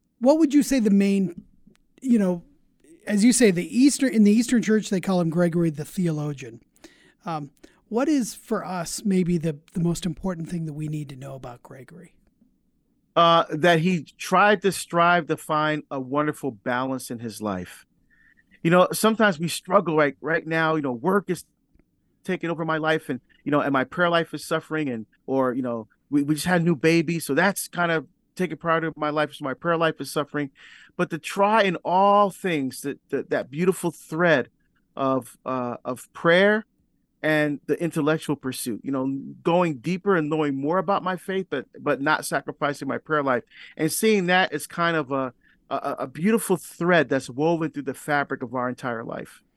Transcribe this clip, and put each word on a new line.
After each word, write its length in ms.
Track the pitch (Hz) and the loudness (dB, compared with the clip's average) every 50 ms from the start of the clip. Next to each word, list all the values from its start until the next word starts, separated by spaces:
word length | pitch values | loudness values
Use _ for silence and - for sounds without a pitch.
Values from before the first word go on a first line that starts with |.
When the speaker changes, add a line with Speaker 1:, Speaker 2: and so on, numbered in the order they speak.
| _ _ _ - | _ _ _ 0
Speaker 1:
what 180 | 233 254 302 311 | 4 4 6 6
would 160 | 330 285 240 | 4 4 4
you 80 | 294 247 | 4 4
say 180 | - 269 269 | 4 2 2
the 100 | 214 214 | 4 4
main, 520 | 196 196 196 202 196 196 190 - - - - _ _ _ _ - _ _ _ _ _ _ | 4 4 4 4 2 2 0 -2 -4 -10 -20 _ _ _ _ -20 _ _ _ _ _ _
you 180 | - 262 240 226 | 0 2 2 4
know, 240 | 202 185 180 175 170 _ _ _ _ _ _ _ _ _ - _ - | 4 2 0 -2 -6 _ _ _ _ _ _ _ _ _ -20 _ -6
as 180 | - 208 202 196 | -2 2 4 6
you 80 | 247 233 | 6 6
say, 180 | - 254 208 | 6 6 4
the 280 | 180 170 175 165 - 226 | 4 2 -2 -2 2 4
Eastern, 340 | 262 294 233 - 285 254 - | 4 4 4 4 0 2 4
in 100 | 226 208 | 6 6
the 80 | 202 208 | 6 6
Eastern 300 | 233 240 240 254 233 170 | 4 4 2 2 2 2
Church, 260 | 180 220 214 - - | 2 2 0 0 0
they 120 | 208 185 | -4 -2
call 200 | - - 190 180 | 0 0 0 2
him 80 | 175 165 | 2 2
Gregory 400 | 151 175 180 175 156 175 170 165 | 2 2 2 2 2 2 0 0
the 140 | 151 143 151 | -2 -4 -10
Theologian. 800 | - - - 180 170 156 151 147 147 143 131 131 117 113 - _ _ _ _ - - _ _ _ _ _ _ - | -10 -4 -2 -2 -2 -2 -2 -4 -6 -6 -8 -12 -16 -16 -18 _ _ _ _ -20 -20 _ _ _ _ _ _ -10
Um, 240 | 196 165 151 147 143 _ _ _ - _ _ _ - | -8 -8 -8 -8 -12 _ _ _ -20 _ _ _ -6
what 200 | 208 226 277 294 | -2 -2 0 2
is 260 | 311 277 233 - - | 2 0 0 -2 -6
for 300 | - - - 226 190 151 | -12 -8 -6 -6 -4 -4
us 400 | 156 185 180 165 - - - - | -6 -6 -6 -6 -6 -8 -4 -2
maybe 340 | 208 190 185 185 165 175 170 | 0 2 2 2 2 0 0
the, 200 | 151 165 151 143 _ _ - | -2 -4 -6 -6 _ _ -6
the 60 | 190 | -2
most 260 | 165 170 170 - - | -2 -2 -2 -2 -4
important 420 | 180 151 - - 196 185 165 165 - | -6 -8 -6 -6 -8 -6 -6 -8 -8
thing 160 | 180 170 160 | -8 -8 -8
that 60 | 156 143 | -8 -8
we 160 | 151 156 151 | -8 -8 -6
need 220 | 156 151 147 139 | -6 -8 -8 -10
to 60 | 135 | -14
know 180 | 127 131 139 135 | -16 -14 -14 -14
about 280 | 131 123 120 120 - _ | -14 -16 -16 -18 -18 _
Gregory? 520 | - 135 131 127 - 165 175 - 175 _ _ _ _ _ _ _ _ _ _ _ _ _ _ _ _ _ _ _ _ - | -20 -20 -20 -20 -20 -20 -20 -20 -20 _ _ _ _ _ _ _ _ _ _ _ _ _ _ _ _ _ _ _ _ 2
Speaker 2:
Uh, 300 | 160 170 170 165 165 - - | 4 4 6 6 4 2 0
that 300 | 160 156 143 175 175 160 | -2 2 4 4 4 4
he 240 | 156 185 180 170 135 - - - | 4 2 0 -2 -4 -8 -16 -12
tried 440 | - - 190 180 196 208 214 - - | -6 0 2 4 6 6 4 4 2
to 100 | 196 175 | -2 -2
strive 540 | - - - - 170 170 175 175 175 156 | -2 -6 -4 0 2 4 4 4 2 2
to 100 | 139 156 | -2 -6
find 460 | - - - 156 151 151 151 151 151 143 - | -6 -4 -4 -2 0 0 0 -2 -4 -6 -8
a 100 | 143 139 | -8 -8
wonderful 500 | 131 127 131 143 147 151 147 - - 139 | -6 -4 -2 -2 0 -2 -4 -4 -6 -8
balance 600 | 117 98 - 131 123 123 131 135 135 127 - - | -8 -6 -6 -4 -4 -2 -2 -4 -6 -8 -8 -10
in 80 | 127 113 | -12 -10
his 240 | 117 117 101 98 107 | -10 -12 -10 -8 -6
life. 420 | 104 98 90 90 - - - - _ _ _ _ _ _ _ _ _ _ _ _ _ _ _ - | -6 -6 -6 -8 -12 -16 -20 -20 _ _ _ _ _ _ _ _ _ _ _ _ _ _ _ 0
You 80 | 170 | 4
know, 180 | 170 180 185 - 160 | 6 6 4 4 2
sometimes 460 | - - 214 226 - 226 208 180 143 | 2 2 2 2 4 2 2 2 0
we 100 | 170 160 | -4 -6
struggle 480 | - - - - 185 202 185 160 160 | -6 -8 -4 2 2 2 2 2 2
right, 200 | 156 151 143 135 _ | 4 4 2 2 _
right 260 | - 147 165 165 - | -4 -4 -2 -2 -2
now, 280 | 156 160 160 160 160 160 | -2 -2 0 2 2 0
you 80 | 160 139 | 0 0
know, 100 | 139 123 | -2 -4
work 360 | 117 117 175 196 202 - - | -2 -2 0 0 0 0 -2
is 160 | 180 - - _ _ _ _ _ _ _ _ _ _ _ _ _ _ _ - | -6 -6 -8 _ _ _ _ _ _ _ _ _ _ _ _ _ _ _ -8
taking 260 | - 185 170 - 165 | -6 -6 -4 -4 -4
over 140 | 170 151 170 | -4 -4 -2
my 140 | 160 160 156 | -2 -2 -2
life 320 | 156 156 160 160 - - | 0 0 0 0 -2 -4
and, 100 | 135 120 _ _ _ _ - | -8 -8 _ _ _ _ -4
you 80 | 143 143 | 0 0
know, 80 | 147 | 2
and 120 | - 143 139 | 2 2 0
my 120 | 131 127 | 0 0
prayer 240 | 131 - 175 180 175 | -2 -2 0 0 2
life 240 | 170 165 165 - - | 2 0 0 -2 -8
is 120 | 151 - | -12 -6
suffering 440 | - 170 160 156 - 156 156 151 139 | -4 -4 -4 -4 -4 -6 -4 -4 -4
and, 180 | 123 113 107 _ _ _ _ | -6 -8 -10 _ _ _ _
or, 260 | - 131 135 131 127 120 | -4 -2 0 0 0 -2
you 100 | 131 127 | -4 -4
know, 240 | 123 120 117 107 _ _ _ _ - | -6 -6 -8 -10 _ _ _ _ -2
we, 120 | 139 143 143 | 0 0 0
we 120 | 139 156 | 0 -2
just 120 | 147 147 | -2 0
had 160 | 175 180 175 165 | 0 0 2 2
a 20 | |
new 100 | 170 170 | 2 0
baby. 460 | 127 - 160 165 170 165 139 170 165 | 2 2 2 2 2 0 0 -4 -6
So 140 | - - 139 | -4 -2 0
that's 340 | 143 175 202 190 - - - | 2 2 0 0 -2 -8 -10
kind 240 | - 170 175 170 165 | -4 -4 -2 0 -2
of 140 | 160 135 - _ _ _ _ _ | -2 -4 -6 _ _ _ _ _
taking 220 | - 185 165 156 | -6 -6 -6 -6
priority 300 | 143 - 170 165 165 160 | -6 -2 -2 0 0 -2
of 100 | 165 151 | -4 -6
my 140 | - 151 151 | -4 -4 -2
life. 240 | 147 156 151 147 143 | 0 -2 -2 -2 -4
So 100 | - 147 | -8 -8
my 100 | 135 127 | -8 -8
prayer 220 | - - 170 170 | -6 -2 -2 0
life 240 | 160 165 160 156 - | 2 0 0 -2 -4
is 100 | 143 135 | -8 -8
suffering, 400 | - 156 143 - - 147 147 135 _ _ - - - - - _ _ | -6 -6 -6 -4 -4 -6 -6 -6 _ _ -20 -20 -20 -20 -20 _ _
but 140 | - 175 175 | -4 -4 -4
to 80 | - 156 | -4 -10
try 440 | - - - 190 196 208 214 226 202 | -10 -6 -2 0 2 2 4 4 2
in 140 | 190 170 - - | 2 0 -2 -2
all 460 | 135 170 185 196 202 202 202 208 196 | 0 2 4 4 6 6 6 6 4
things 500 | 170 - - 190 170 151 135 127 120 - | 2 -4 -4 -2 -2 0 -2 -4 -6 -8
that, 180 | - 143 123 - _ - | -8 -8 -8 -8 _ -6
that, 200 | - 131 - - | -4 -4 -2 -2
that 200 | 147 127 101 120 | -4 -4 -4 -4
beautiful 400 | 131 151 175 185 180 - - 175 | -4 -2 0 0 0 0 -2 -6
thread 580 | 156 - - - 160 156 175 175 156 131 120 - _ _ _ _ _ _ _ _ - | -6 -6 -12 -8 -2 0 2 4 4 4 2 -2 _ _ _ _ _ _ _ _ -8
of, 400 | - 135 135 135 131 127 - - _ - | -4 -2 0 0 -2 -4 -8 -18 _ -10
uh, 320 | 120 131 131 123 120 117 - - | -8 -6 -6 -6 -6 -8 -10 -8
of 260 | - 127 113 - - - | -10 -10 -10 -12 -20 -10
prayer 500 | - - 170 170 180 196 202 214 220 220 _ _ _ _ _ _ _ _ _ _ _ - | -2 2 4 6 6 6 4 2 0 -2 _ _ _ _ _ _ _ _ _ _ _ -2
and 380 | 151 156 151 151 151 147 131 _ | 0 0 2 0 0 -2 -6 _
the 160 | - 147 - 170 | -4 -4 -2 -2
intellectual 540 | 165 - 170 147 151 156 160 - - 147 | -4 -2 0 0 0 0 -2 -2 -4 -6
pursuit, 440 | 139 - 131 127 - - 127 110 - - | -4 -4 -8 -8 -6 -6 -6 -8 -8 -6
you 100 | 135 139 | -6 -4
know, 140 | 135 131 135 135 135 - 135 143 - - | -4 -2 -4 -4 -6 -8 -12 -12 -6 -2
going 340 | 175 170 180 180 170 151 | 2 2 2 2 0 -2
deeper 400 | 123 110 160 180 190 - 202 196 | -4 -4 -6 -6 -4 0 0 2
and 120 | 170 156 147 | 2 2 0
knowing 260 | 160 156 156 147 139 | 0 -2 0 -2 -2
more 240 | 135 139 147 170 185 | -2 -2 -2 0 0
about 240 | 180 156 202 175 160 | 0 0 -2 -2 -2
my 140 | 185 185 | -4 -6
faith, 300 | 175 - - 190 190 190 - | -6 -6 -6 -6 -6 -6 -6
but, 160 | - 135 - _ - - | -6 -8 -8 _ -14 -8
but 220 | - 147 139 127 | -2 -2 -2 0
not 240 | 139 151 156 - - | 0 0 0 0 -2
sacrificing 640 | - 170 143 - - 143 - 151 143 143 - 147 139 | -4 -4 -6 -4 -6 -8 -4 -4 -4 -4 -4 -6 -6
my 100 | 127 113 | -6 -6
prayer 240 | - - 156 151 143 | -4 -2 -2 0 0
life 200 | 135 127 120 - _ _ - - - - | 2 0 0 -2 _ _ -20 -20 -16 -8
and 160 | - 151 160 - | -4 -4 -4 -2
seeing 340 | - - 220 214 202 180 | 0 2 2 2 2 2
that 260 | 175 180 185 185 - 147 | 2 2 2 2 0 -2
as 140 | 147 - | -8 -10
kind 300 | - - - 170 170 165 | -8 -4 -2 -2 0 0
of 160 | 160 151 123 139 | -2 -2 -4 -4
a, 200 | 135 131 127 - _ _ _ _ _ _ - | -4 -4 -6 -8 _ _ _ _ _ _ -8
a, 40 | - - - 139 135 - | -8 -6 -6 -6 -6 -6
a 60 | 127 | -8
beautiful 500 | 135 123 147 165 208 226 226 - - 185 | -10 -8 -2 0 2 2 2 2 0 -2
thread 520 | - - - - - 170 175 180 170 143 120 | -2 -2 -10 -10 -4 0 2 4 4 2 2
that's 220 | 139 135 - - | 0 -4 -4 -4
woven 400 | 123 127 151 165 170 160 160 156 | -4 0 0 2 2 0 -2 -4
through 120 | - 147 135 | -6 -8 -8
the 120 | 135 127 | -8 -8
fabric 480 | - - - 147 143 143 - 139 135 135 | -8 -4 -2 -2 0 0 -2 -6 -8 -8
of 120 | 117 117 | -8 -6
our 140 | 131 123 127 | -4 -4 -4
entire 360 | 123 - - 131 120 113 117 | -6 -6 -8 -8 -8 -8 -8
life. 380 | - - - - - - - _ _ _ | -10 -10 -12 -12 -14 -18 -20 _ _ _